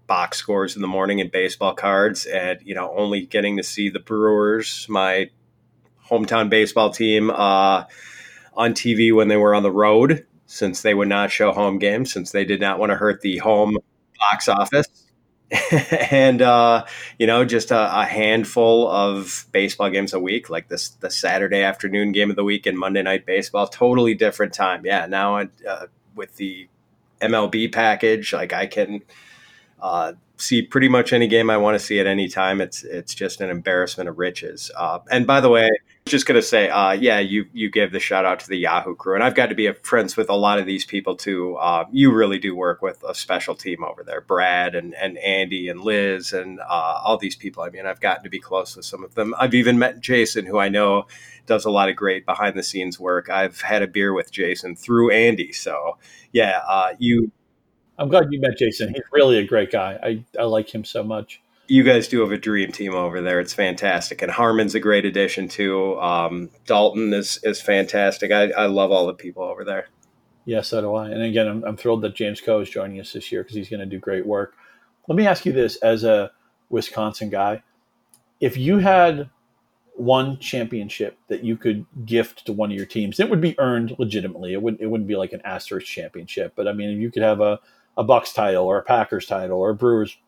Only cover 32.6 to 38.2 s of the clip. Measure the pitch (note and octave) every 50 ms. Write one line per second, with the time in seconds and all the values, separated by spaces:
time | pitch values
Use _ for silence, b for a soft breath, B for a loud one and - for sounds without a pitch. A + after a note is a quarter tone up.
32.6 | F#2 F2+ - - - C#2 E2 F2 E2 - - - G2 F#2 - - G2+ F#2 F2 F2
33.6 | E2+ F#2+ F#2 F2+ F2+ F2 - - F2+ F2 D#2+ E2 F2+ F2+ F2 - E2+ D#2 D#2 -
34.6 | - - - D#2+ E2 D#2+ E2+ F2 - - A2+ B2+ A#2 A2 C3+ C#3 B2+ B2+ A#2 A#2
35.6 | A2+ A2+ G#2+ - _ b b b b - C#3+ C3+ - - C3 A#2 A2 - - A2
36.6 | G2+ F2 D2 G2+ G2 F#2+ G2 G2+ B2+ A#2+ A2 G#2 G2+ F#2+ G2 G#2+ G2 - - A#2
37.6 | A2 G2+ - A2 G2+ F2+ F2+ F#2 - - G2+ F#2+